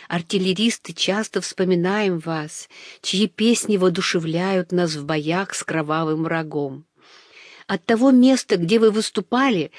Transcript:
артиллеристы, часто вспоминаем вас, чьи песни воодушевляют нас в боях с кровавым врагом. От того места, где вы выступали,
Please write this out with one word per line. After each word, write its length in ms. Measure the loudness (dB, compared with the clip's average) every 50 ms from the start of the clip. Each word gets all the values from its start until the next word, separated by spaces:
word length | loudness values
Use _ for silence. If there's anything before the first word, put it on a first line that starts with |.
| -12 -8
артиллеристы, 880 | -6 -6 -6 -4 -2 -2 0 0 0 0 0 0 0 -2 -8 -16 -8
часто 480 | -4 -2 -2 -2 -2 -4 -4 -4 -6
вспоминаем 800 | -6 -6 -4 -2 0 2 2 2 2 0 0 0 0 0 -2 -2
вас, 500 | -4 -6 -6 -6 -8 -10 -12 -16 -18 -20 -20 -20 -20 -20 -20 -12
чьи 260 | -8 -4 0 0 0 0
песни 480 | 0 0 2 2 2 2 0 0 0
воодушевляют 960 | 2 2 2 2 0 -2 -2 -2 -2 -2 -2 -2 -2 -2 0 0 -2 -2 0
нас 240 | 0 0 0 0 -2
в 80 | -6 -6
боях 500 | -4 -4 -4 -2 -2 -2 -2 -4 -6 -8
с 120 | -10 -8
кровавым 580 | -6 -4 -4 -2 -2 -2 -2 -2 -2 -2 -2 -2
врагом. 640 | -2 -2 -4 -4 -6 -6 -6 -6 -6 -8 -12 -16 _ _ _ _ _ -20 -20 _ _ _ -20 -20 -20 -20 -20 -8 -6
От 160 | -6 -6 0
того 280 | 0 2 4 6 6
места, 440 | 8 8 8 6 6 4 2 0 0
где 240 | 0 2 2 4 4
вы 120 | 4 4
выступали, 800 | 4 2 -2 -2 -4 -6 -4 -2 -2 0 2 2 2 0 -2 -4 -8